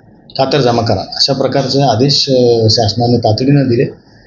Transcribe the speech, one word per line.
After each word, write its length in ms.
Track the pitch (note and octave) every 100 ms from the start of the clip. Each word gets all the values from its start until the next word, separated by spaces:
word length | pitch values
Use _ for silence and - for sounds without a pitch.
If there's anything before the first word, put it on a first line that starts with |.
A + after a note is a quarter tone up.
| - - - -
खातरजमा 440 | F3 D3+ A#2+ A#2
करा, 200 | A2 F#2+
अशा 320 | - - -
प्रकारचे 480 | C3 C3 C#3 B2 C3+
आदेश, 480 | C3+ G#2+ C#3+ C#3+ -
अ, 380 | B2+ A#2+ A#2 A2
शासनाने 480 | A#2 G2+ A#2+ A#2+ A#2
तातडीनं 500 | A2+ G2+ C3 C#3+ B2
दिले. 160 | A#2 - - - -